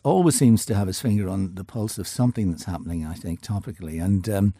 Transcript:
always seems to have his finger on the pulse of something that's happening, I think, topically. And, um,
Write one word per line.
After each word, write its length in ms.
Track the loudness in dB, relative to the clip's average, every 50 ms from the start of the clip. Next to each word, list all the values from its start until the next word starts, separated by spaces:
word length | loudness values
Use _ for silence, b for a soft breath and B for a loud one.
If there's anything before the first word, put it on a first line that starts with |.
| 0
always 320 | 2 4 4 4 4 4
seems 300 | 6 6 6 6 6 4
to 100 | 0 0
have 120 | 0 0 -2
his 120 | -2 -2
finger 300 | -2 0 0 0 0 -2
on 260 | -2 -2 -4 -4 -6
the 80 | -8 -12
pulse 340 | -10 -6 -6 -6 -6 -6 -8
of 100 | -10 -6
something 440 | -2 0 0 0 0 0 0 -2
that's 140 | -2 -4 -6
happening, 400 | -8 -8 -8 -8 -6 -6 -6 -6
I 80 | -8 -8
think, 280 | -10 -8 -8 -8 -6
topically. 600 | -6 -6 -6 -4 -6 -8 -10 -12 -10 -10 -6 -2 0
And, 260 | 2 2 2 2 0
um, 240 | 0 2 2 2 2 b